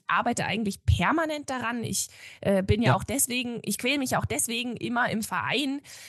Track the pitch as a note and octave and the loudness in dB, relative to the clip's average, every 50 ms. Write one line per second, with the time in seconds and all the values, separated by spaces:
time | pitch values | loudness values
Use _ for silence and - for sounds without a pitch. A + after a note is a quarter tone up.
0 | _ - E3 F#3+ A3+ A#3+ A#3+ - - - F#3+ A3 A3+ G3+ G3+ - - - - - | _ 0 0 2 2 2 0 0 -2 -2 -2 -2 -2 -2 -4 -4 2 4 4 4
1 | F3 F#3+ B3+ E4 E4 D#4 D4+ D4 C#4 - C4 B3+ A3+ A3+ A#3+ A#3+ A3 - G3 - | 6 4 4 2 0 0 -4 -6 -6 -6 -6 -4 -4 -4 -4 -4 -4 -4 -4 -4
2 | - - - - - - - - - - G3+ F#3+ F#3+ - - G#3 A#3 G#3 G#3 F#3+ | -4 -6 -8 -18 -20 -20 -14 -6 0 2 2 2 4 4 4 4 6 4 4 4
3 | - - G#3 C#4 - - B3 B3 B3 A#3+ A#3+ A3 - - G3+ - - B3 C#4 D4 | 2 -2 0 0 0 0 0 -2 -2 -2 -4 -6 -4 -4 -4 -2 0 0 2 2
4 | C4 B3+ A3+ - G#3 - A3 D4 - - A#3 A#3 B3 B3 A#3 - - A#3 B3 A#3+ | 0 0 0 0 0 0 -2 -2 -2 -2 -2 -2 -2 -4 -6 -4 -4 -2 0 0
5 | B3 - - A3 G#3 - F#3 E3+ - C3+ D#3 A#3+ D4 C4+ C4+ C#4+ - - - - | 0 0 0 -2 -4 -2 -4 -2 -2 0 0 0 0 0 -2 -4 -6 -12 -18 -18
6 | - | -18